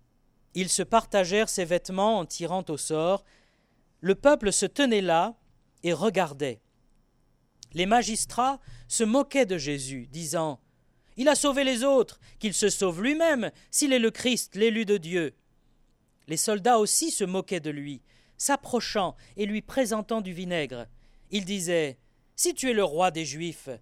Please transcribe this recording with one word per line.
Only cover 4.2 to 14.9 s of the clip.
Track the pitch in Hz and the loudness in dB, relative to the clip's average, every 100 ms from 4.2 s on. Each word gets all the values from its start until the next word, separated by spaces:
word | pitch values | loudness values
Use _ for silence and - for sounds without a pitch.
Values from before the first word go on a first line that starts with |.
| 285 285 208 | 4 4 2
se | - 190 | 0 -2
tenait | - 277 214 | 2 2 2
là | 185 165 196 - _ _ _ _ | 4 2 2 -4 _ _ _ _
et | 175 | -4
regardait. | 156 214 196 170 139 143 110 _ _ _ _ _ _ _ _ _ _ - | 0 0 0 -2 -2 -6 -8 _ _ _ _ _ _ _ _ _ _ -14
Les | 156 185 | -4 2
magistrats | 233 220 220 - - 254 277 - - - | 2 2 -4 -6 0 0 0 -8 -18 -6
se | - | -2
moquaient | 220 254 277 277 226 | 2 2 2 2 2
de | 180 | 0
Jésus, | 139 143 131 135 117 | -4 -6 -6 -12 -12
disant, « | 147 160 165 160 135 _ _ _ _ _ - | -10 -6 -2 -2 -6 _ _ _ _ _ 0
Il | 277 | 4
a | |
sauvé | 277 294 269 | 4 2 2
les | 269 247 | 2 2
autres, | 269 269 208 - - - | 4 4 4 -2 -20 -6
qu'il | 214 | -4
se | 175 208 | 0 0
sauve | - 190 165 | 2 -2 0
lui-même, | 233 311 330 277 185 - _ | -2 2 2 2 -2 -8 _
s'il | - 294 | -2 2
est | 254 | 4
le | 226 | 2
Christ, | - 254 233 - | 0 0 0 -2
l'élu | 185 226 220 | 0 2 2
de | 208 | 0